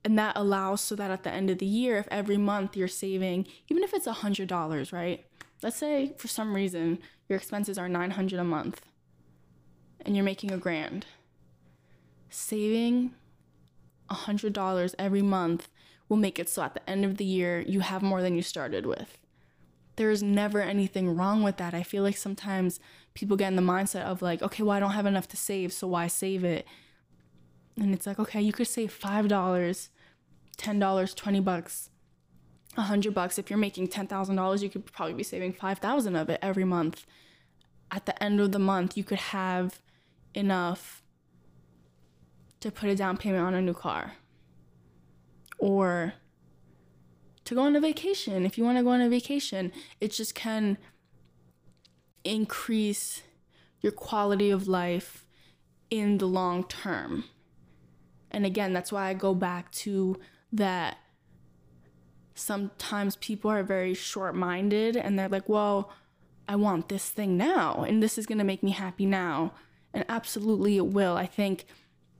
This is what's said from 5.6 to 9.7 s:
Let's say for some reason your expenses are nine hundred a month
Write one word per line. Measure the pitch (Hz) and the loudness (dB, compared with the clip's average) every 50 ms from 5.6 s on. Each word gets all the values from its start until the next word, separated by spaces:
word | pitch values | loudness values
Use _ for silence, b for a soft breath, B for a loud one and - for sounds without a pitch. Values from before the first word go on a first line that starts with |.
| - | -6
Let's | 226 233 - | -6 -4 -2
say | 302 294 302 277 269 277 285 - | -2 0 0 2 0 0 -4 -8
for | - 233 | -10 -8
some | - - 220 214 202 | -6 -4 -2 -2 0
reason | 196 196 190 180 170 165 165 170 175 B B B B B - | 0 0 0 0 0 0 0 0 -2 B B B B B -4
your | 196 190 | -4 -4
expenses | - - - 208 208 208 196 202 | -4 -4 -4 -4 -4 -4 -4 -6
are | 180 180 | -4 -4
nine | 180 175 175 185 | -2 -2 -2 -2
hundred | 196 196 190 190 190 180 | -2 -2 -2 -2 0 -2
a | 175 | -2
month | 175 165 151 - - - - - _ _ _ _ _ _ _ _ _ _ _ _ _ - _ _ - | 0 0 -2 -2 -4 -8 -10 -14 _ _ _ _ _ _ _ _ _ _ _ _ _ -20 _ _ -20